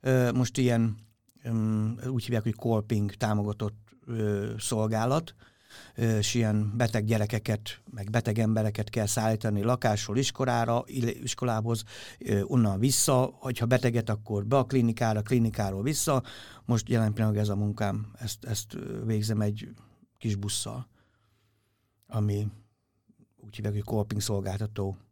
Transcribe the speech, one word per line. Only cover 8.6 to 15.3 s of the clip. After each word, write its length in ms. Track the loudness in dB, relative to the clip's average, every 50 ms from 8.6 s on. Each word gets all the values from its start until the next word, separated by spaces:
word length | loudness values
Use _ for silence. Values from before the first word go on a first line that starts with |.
| 0 0 0 -2 -6 -4
kell 160 | -2 -2 0
szállítani 560 | 0 0 0 2 2 2 2 0 0 0 0 2
lakásról 540 | 2 0 2 2 0 0 0 -2 -2 0
iskolára, 680 | 0 0 0 0 -2 0 2 2 2 2 2 0 0 -2
ill-, 360 | -2 -4 -2 -2 -2 -2 -4 -6
iskolához, 600 | -6 -4 -2 -2 0 0 0 0 0 -2 -2 -2 -8 -14 -16 -16 -16 -16 -14
ö, 220 | -2 0 2 2 2
onnan 360 | 4 4 4 4 4 4 2
vissza, 520 | 2 2 2 2 2 4 4 4 4 2 -2
hogyha 320 | -6 -6 -6 -2 0 2
beteget, 440 | 2 2 4 2 2 2 0 0 0
akkor 360 | -4 -4 -4 -4 -2 -2 0
be 100 | 2 2
a 80 | 2 2
klinikára, 580 | 4 2 2 4 4 2 2 0 0 2 0 0
klinikáról 600 | 2